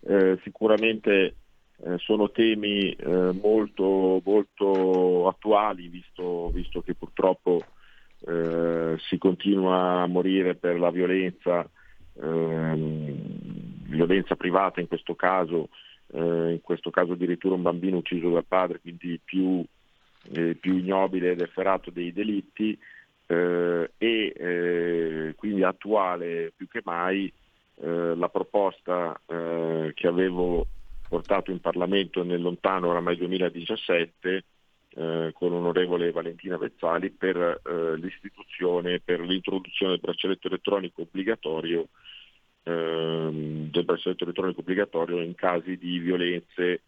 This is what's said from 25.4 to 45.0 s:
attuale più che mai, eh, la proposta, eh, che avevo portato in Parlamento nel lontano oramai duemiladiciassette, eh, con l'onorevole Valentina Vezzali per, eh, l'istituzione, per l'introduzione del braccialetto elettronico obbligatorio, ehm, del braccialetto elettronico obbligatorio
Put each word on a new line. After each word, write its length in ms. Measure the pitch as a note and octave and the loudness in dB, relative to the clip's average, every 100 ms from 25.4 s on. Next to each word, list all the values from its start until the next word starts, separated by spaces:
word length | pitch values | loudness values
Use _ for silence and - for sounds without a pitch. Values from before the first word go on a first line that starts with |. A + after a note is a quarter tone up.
| G#2+ G2+ | -4 2
attuale 880 | F#2 - G2+ G#2+ F#2 F2 E2+ E2+ E2 _ | 2 0 0 2 2 -2 -4 -4 -6 _
più 120 | F#2 | -10
che 140 | A#2 | -8
mai, 480 | F#2+ E2+ F2+ G2 F#2+ - _ _ _ - | -6 -2 0 0 -2 -8 _ _ _ -10
eh, 320 | D#2+ E2+ E2+ E2+ | -4 -2 -2 0
la 120 | F2 | -2
proposta, 880 | F#2+ F#2 G#2 G2 - - F2+ E2+ - - | -2 -2 0 0 -2 -4 -2 -2 -6 -10
eh, 680 | E2+ E2 E2 E2 D#2+ D#2+ | -6 -4 -2 -2 -2 -4
che 140 | - F2 | -2 0
avevo 600 | F2 F#2 F2+ F2+ E2+ - - - - - | 2 0 0 0 0 -2 -6 -12 -10 -4
portato 420 | F2 - G2 F2+ | -6 0 -2 -2
in 80 | F2+ | -4
Parlamento 640 | E2+ F2 F2+ G2 F2 - | -2 -2 0 0 0 -4
nel 180 | F2 F2 | -2 -2
lontano 480 | F2 F2 F#2+ F#2+ F2 | -2 -2 0 2 2
oramai 260 | F2 F2 F2 | 0 0 -2
duemiladiciassette, 1300 | F2 F#2 F2+ E2+ E2 A2 - F2 E2 _ F#2 F#2+ - _ _ _ _ | -2 0 -2 -2 -8 -8 0 0 0 _ -4 -4 -6 _ _ _ _
eh, 360 | - E2 E2 E2 | -8 -4 -2 -4
con 160 | - F2+ | -2 -2
l'onorevole 600 | F2 E2+ E2+ F2+ F2+ E2+ | 0 0 0 0 0 0
Valentina 460 | E2 E2+ E2+ F#2+ F2 | -2 -6 -10 -8 -6
Vezzali 520 | - _ E2+ E2+ F#2+ | -8 _ -2 0 -2
per, 280 | - F#2 F2 | -4 -2 0
eh, 580 | F2 - - E2+ E2 D#2+ | 0 -2 -6 -4 -2 -4
l'istituzione, 1040 | F2 - G2+ - G2 - F2+ F2 F2 F2 | -6 -12 -18 -20 -20 -4 0 0 -2 -4
per 220 | - F2 | -2 -4
l'introduzione 720 | F2 F#2 F#2 F#2+ F#2 - F#2+ | -2 -4 -2 -6 -6 -4 -2
del 80 | F2 | -2
braccialetto 460 | - F2 F#2+ F#2+ F2+ | -4 -4 -2 -2 -4
elettronico 540 | F2+ - G2 F2+ - | -4 0 -2 -2 -10
obbligatorio, 840 | E2+ F#2+ F#2+ A2+ D#2 D#2+ E2 E2+ D#2 _ - - - _ _ _ | -10 -6 -4 -4 -4 -4 -2 -4 -4 _ -20 -20 -20 _ _ _
ehm, 1080 | - E2+ E2 D#2+ D#2+ D#2+ D#2+ D#2 D2+ D#2 D#2 | -6 -4 -2 -2 -2 -2 -2 -4 -6 -6 -2
del 140 | D#2+ F2 | -2 0
braccialetto 400 | E2+ - F#2 F2 | -2 -2 -4 -6
elettronico 340 | F2 F#2 F2+ | -2 -4 -4
obbligatorio 600 | E2 F#2 G2+ E2+ | -4 -2 0 -2